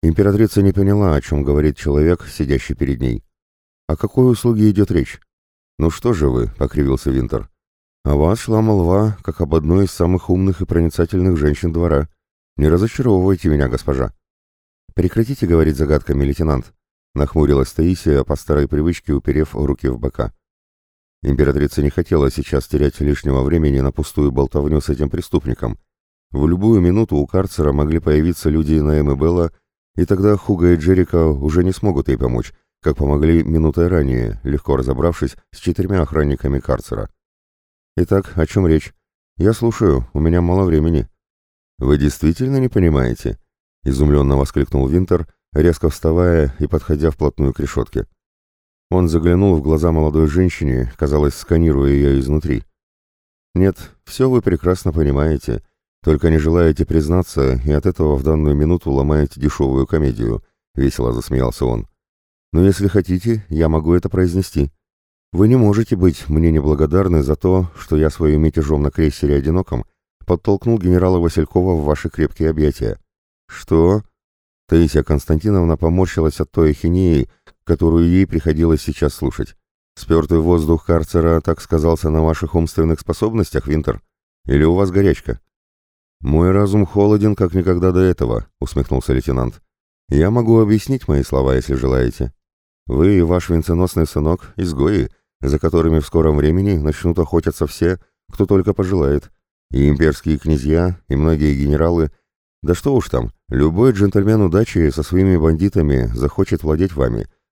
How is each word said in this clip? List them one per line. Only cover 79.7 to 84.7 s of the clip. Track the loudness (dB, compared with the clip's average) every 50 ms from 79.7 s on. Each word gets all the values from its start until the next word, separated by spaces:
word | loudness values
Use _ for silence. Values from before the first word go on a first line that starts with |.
| _ _ _ _ _
"Спертый | -12 -2 0 0 0 2 2 0 2
воздух | 2 2 2 2 2 0 0 0 0
карцера | 0 0 0 0 0 -2 0 2 2 0 0
так | 0 -2 -4 -4
сказался | -4 -4 -2 0 2 0 0 0 -2 -2
на | 0 0
ваших | 0 0 0 -2 -4 -2 -2
умственных | -2 -2 -2 -2 -2 0 0 -2 -4
способностях, | -4 -8 -4 -4 -4 -2 -2 -2 -4 -2 -4 -6 -4
Винтер? | -2 -4 -2 -2 -4 -6 -8 _ _ _ _ _ _ _ _ -4
Или | 0 2 2 4
у | 4